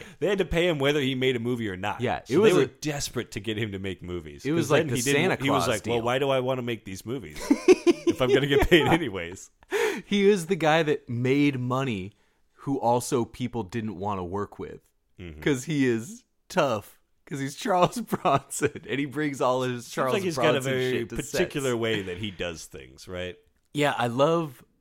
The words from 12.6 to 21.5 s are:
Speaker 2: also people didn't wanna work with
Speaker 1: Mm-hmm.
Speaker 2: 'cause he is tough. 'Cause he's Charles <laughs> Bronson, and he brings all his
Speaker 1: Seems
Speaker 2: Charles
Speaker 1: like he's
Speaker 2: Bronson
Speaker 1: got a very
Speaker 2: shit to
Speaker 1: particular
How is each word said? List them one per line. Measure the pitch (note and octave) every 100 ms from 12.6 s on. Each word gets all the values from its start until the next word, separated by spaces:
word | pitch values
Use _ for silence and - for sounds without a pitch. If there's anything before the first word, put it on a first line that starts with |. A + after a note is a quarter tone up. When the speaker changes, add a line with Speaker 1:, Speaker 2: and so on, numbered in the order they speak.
| - C#3
Speaker 2:
also | A2+ A#2+ - C3+ A2+
people | - B2 A#2
didn't | F#2+ A#2+ A2 F2
wanna | G2 G2 F2
work | G2 G2+ -
with | F2 - _ _ _ -
Speaker 1:
Mm-hmm. | F2 D2+
Speaker 2:
'cause | D#3+ C3+ E3
he | D3 C3
is | A2+ B2+ A3+ _ _ _
tough. | F3+ C#3+ G#2+ - - _ _ _
'Cause | C#3+
he's | C3+ -
Charles | A#3+ F3+ F3 -
<laughs> |
Bronson, | A3 - F#3 C#3 - - D3 - G#2
and | B2+
he | C#3+
brings | B2+ D3+ C3+
all | C3 B2+
his | B2+ B2 A#2
Speaker 1:
Seems |
Speaker 2:
Charles | - C3
Speaker 1:
like | G3+
he's | F#3 C#3+
Speaker 2:
Bronson | D#3
Speaker 1:
got | C#3
a |
very | C3 C3 B2+
Speaker 2:
shit | A#2 A#2
to | A#2
Speaker 1:
particular | - C#3 F3+